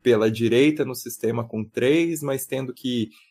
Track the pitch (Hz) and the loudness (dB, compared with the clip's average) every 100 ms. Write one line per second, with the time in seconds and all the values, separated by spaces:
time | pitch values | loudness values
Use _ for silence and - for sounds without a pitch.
0 | 123 110 110 113 113 120 147 151 131 123 | 2 4 4 2 2 4 4 2 -2 -6
1 | 117 - 113 117 113 107 104 - 123 160 | -12 -6 -4 -4 -4 -6 -8 -2 2 2
2 | 170 156 143 135 - 131 131 - 131 123 | 2 -2 -4 -6 -4 -6 -6 -8 -4 -2
3 | 107 - _ | -4 -6 _